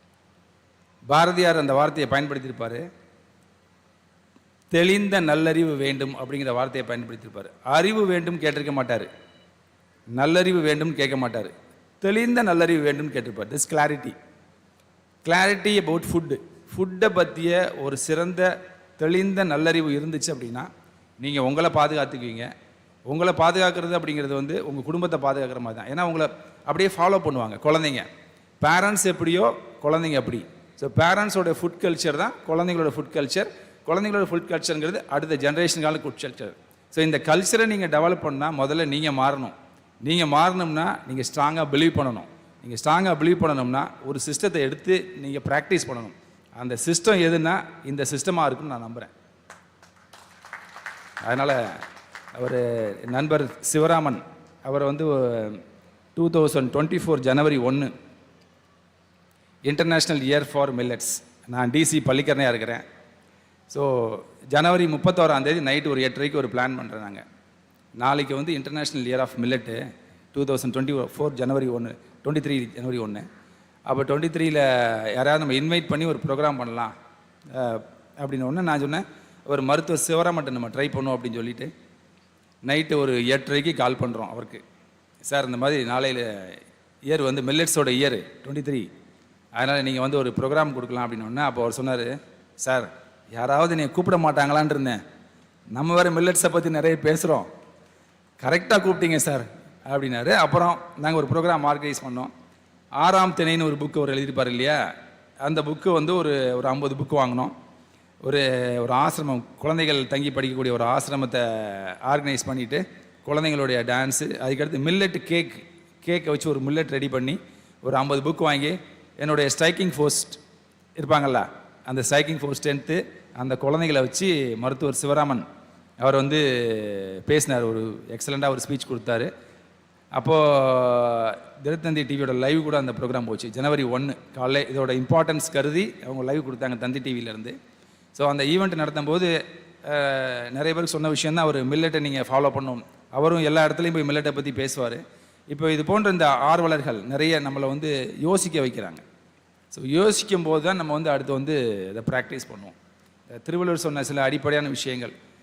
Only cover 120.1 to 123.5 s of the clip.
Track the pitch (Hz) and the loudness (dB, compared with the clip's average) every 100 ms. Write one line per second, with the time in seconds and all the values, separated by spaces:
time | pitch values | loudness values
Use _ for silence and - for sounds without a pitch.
120.1 | - - - - _ _ _ _ - 143 | 2 -4 -14 -20 _ _ _ _ -10 2
121.1 | 151 139 123 92 - - - - 131 120 | 2 4 0 -2 -8 -20 -18 -6 -4 2
122.1 | 147 151 156 143 135 147 143 127 170 - | 2 2 -2 -4 -4 -2 -4 -2 -2 -4
123.1 | - - 123 131 | -14 -18 -8 -4